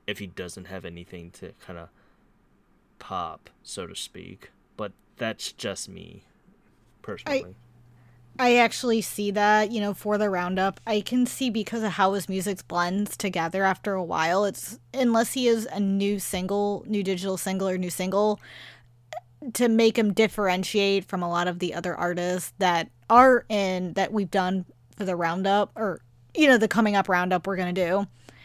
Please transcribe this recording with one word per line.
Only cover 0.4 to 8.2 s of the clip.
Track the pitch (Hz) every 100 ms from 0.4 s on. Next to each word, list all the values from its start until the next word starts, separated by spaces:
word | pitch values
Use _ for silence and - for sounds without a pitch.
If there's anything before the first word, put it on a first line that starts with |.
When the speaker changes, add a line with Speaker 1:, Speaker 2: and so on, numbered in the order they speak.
| 90 95 90
Speaker 1:
have | 95
anything | 90 85 85 90 85
to | - 90 -
kinda | - 85 82 _ _ _ _ _ _ _ _ _ _ _
pop, | - 95 82 82 - _
so | - 101 87
to |
speak. | - - 90 87 95 - _ _ -
But | 104 - _ -
that's | 113 107 -
just | - 107 95 -
me, | 87 85 87 _ _ _ _ _ _ _ _
personally. | - 98 302 277 90 - _ _ - - - _